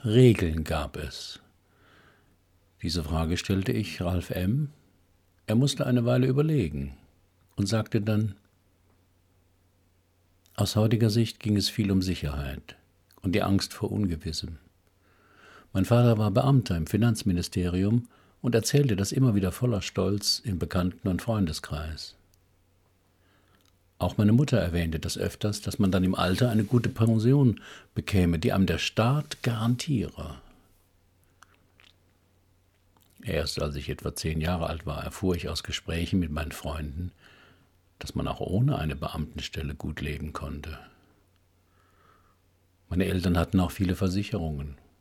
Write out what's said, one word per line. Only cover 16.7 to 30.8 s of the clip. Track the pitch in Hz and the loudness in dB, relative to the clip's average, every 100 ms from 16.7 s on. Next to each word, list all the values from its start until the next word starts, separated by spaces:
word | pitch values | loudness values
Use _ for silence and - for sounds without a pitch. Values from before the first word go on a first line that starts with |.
| 87 | -2
im | 80 | 0
Finanzministerium | 101 117 107 98 87 87 - 90 90 98 120 - _ _ _ | 2 2 2 0 -2 -2 -2 0 0 2 0 -2 _ _ _
und | 127 117 | 0 0
erzählte | - 143 139 98 | 2 2 2 0
das | 98 | 0
immer | - 131 101 | 2 4 4
wieder | 92 | 0
voller | - 123 104 | 0 -2 -2
Stolz | - - 95 104 - - | -4 -2 0 0 -2 -4
im | - 85 | -4 -4
Bekannten- | 82 90 90 - 101 | -2 0 -2 -2 -4
und | 87 | -2
Freundeskreis. | - 107 87 80 - 73 78 78 - - _ _ _ _ _ _ _ _ _ _ _ _ _ _ _ _ _ _ | -2 0 0 -2 -8 -8 -8 -10 -14 -18 _ _ _ _ _ _ _ _ _ _ _ _ _ _ _ _ _ _
Auch | 92 - | -2 2
meine | 104 | 4
Mutter | 117 147 113 | 6 4 2
erwähnte | 87 85 82 78 | 2 0 0 -2
das | 85 - | -6 -4
öfters, | 92 - 107 101 | -4 -2 -4 -4
dass | - - | -6 0
man | 98 | 2
dann | 95 | 4
im | 92 92 | 2 2
Alter | 87 92 123 | 0 2 2
eine | 110 | 2
gute | 104 123 110 | 2 2 0
Pension | - 113 110 113 143 127 98 - - - | 2 2 4 4 6 6 2 -6 -20 -10
bekäme, | - - 101 87 82 | -8 0 2 4 2
die | - | 2
einem | 95 90 | 2 2
der | 82 | 2
Staat | - - 113 147 - - | -2 0 2 2 -2 -6
garantiere.“ | 123 113 117 123 - 127 80 - 78 69 - - _ _ | -4 -2 0 0 0 -2 -2 -6 -12 -12 -18 -20 _ _